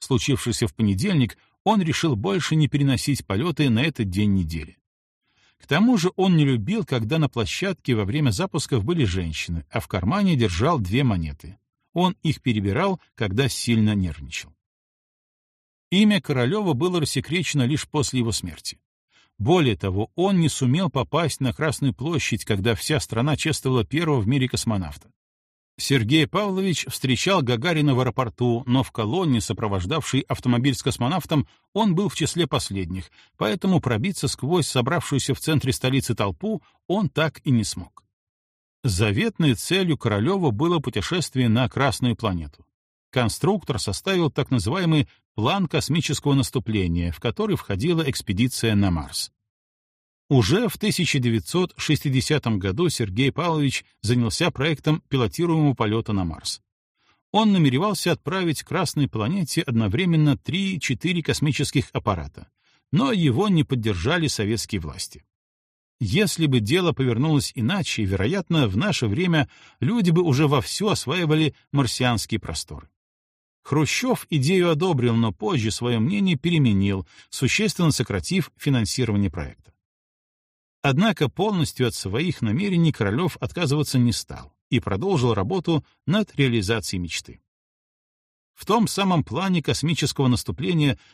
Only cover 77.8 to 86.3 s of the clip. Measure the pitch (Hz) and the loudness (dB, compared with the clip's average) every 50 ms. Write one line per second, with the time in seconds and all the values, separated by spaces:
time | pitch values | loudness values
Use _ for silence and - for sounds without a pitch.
77.8 | 175 143 127 - 117 - 101 92 - - 180 190 151 - - _ - 151 135 123 | 2 2 2 0 -2 -2 -4 -4 -4 -2 -2 -2 -2 -4 -8 _ -2 0 0 2
78.8 | 110 - - - 123 110 104 101 101 90 - - 71 67 - - _ _ _ _ | 0 -2 -2 -2 -2 0 0 0 0 0 -2 -6 -8 -10 -12 -18 _ _ _ _
79.8 | _ _ _ _ _ _ _ _ _ _ _ _ _ _ _ _ _ _ _ _ | _ _ _ _ _ _ _ _ _ _ _ _ _ _ _ _ _ _ _ _
80.8 | - 143 131 143 202 226 175 - 151 117 - - 190 220 208 175 147 - - - | -2 0 2 2 2 2 2 0 -2 -2 0 -2 -2 0 0 0 -2 -2 -2 -2
81.8 | 131 113 - - - 95 98 123 170 185 - - 120 107 110 151 202 202 185 170 | -2 -2 -2 -4 -6 -4 -4 -2 -2 -2 -2 -2 -2 -2 0 -2 -2 0 2 2
82.8 | 170 160 - - 110 98 104 135 185 170 - - - 107 - 175 175 131 139 156 | 2 2 2 0 0 0 0 0 -2 -2 -4 -6 -8 -8 -6 -4 -2 0 0 0
83.8 | 143 - - 127 123 120 107 - - - 69 65 - - _ _ _ _ - - | -2 0 2 2 2 2 0 -2 -6 -10 -14 -16 -18 -20 _ _ _ _ -2 -2
84.8 | - 104 101 95 151 196 190 139 123 123 110 101 - 117 185 185 - 175 165 143 | 0 0 -2 -2 0 0 0 2 2 2 2 0 0 -2 -2 -2 -2 0 0 -2
85.8 | - _ _ _ _ - 165 214 208 - | -2 _ _ _ _ -2 0 0 0 -2